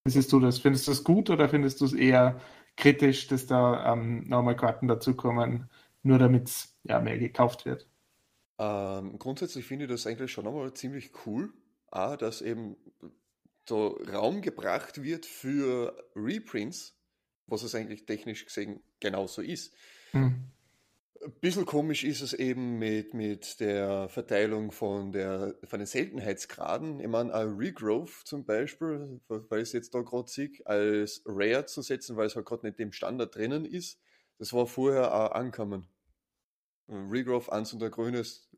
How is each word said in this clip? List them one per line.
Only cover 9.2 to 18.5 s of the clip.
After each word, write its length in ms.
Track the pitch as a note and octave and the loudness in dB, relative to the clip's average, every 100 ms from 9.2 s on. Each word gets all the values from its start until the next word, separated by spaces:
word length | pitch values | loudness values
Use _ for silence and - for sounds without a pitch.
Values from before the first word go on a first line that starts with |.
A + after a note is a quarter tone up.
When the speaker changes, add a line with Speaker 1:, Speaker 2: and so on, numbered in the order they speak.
| B2+ C3+ F3 C3 A#2+ | -10 -8 -8 -10 -10
Speaker 2:
finde 180 | C3+ C#3 | -8 -6
ich 60 | |
das 160 | A#2+ G#2+ | -6 -6
eigentlich 240 | A2+ B2+ | -6 -8
schon 160 | - G#2 | -8 -8
einmal 260 | D3 C3 | -6 -8
ziemlich 380 | - B2+ C#3 - - G#2+ | -10 -10 -10 -14 -16 -8
cool, 260 | A2 G3+ - _ _ _ | -6 -6 -10 _ _ _
auch, 240 | F#2 G2+ C#3+ | -4 -4 -2
dass 260 | A2 A2+ | -6 -6
eben 360 | G#2+ A2+ A2 F#2+ - _ E2+ _ _ _ _ _ - | -8 -8 -8 -14 -20 _ -20 _ _ _ _ _ -6
so 320 | A2 G#2 - - | -2 -2 -2 -6
Raum 300 | G2 A2 G3 | -2 0 0
gebracht 600 | F#3+ - F#2+ F2+ - - | -6 -6 -2 -4 -4 -12
wird 220 | C#3 E3 - | -8 -8 -10
für 680 | - C3 C#3+ C3+ B2+ A#2+ - - - | -10 -4 -2 0 0 -4 -8 -16 -8
Reprints, 840 | A2 G#3 - A#2 A2 - - _ _ _ _ _ - | -4 -4 -6 -6 -6 -8 -16 _ _ _ _ _ -8
was 160 | A2 | -8
es 120 | A2+ A2+ | -6 -8
eigentlich 300 | A2 G#2+ - | -8 -12 -8
technisch 400 | G#2+ - G#2+ | -8 -6 -12
gesehen 360 | - | -10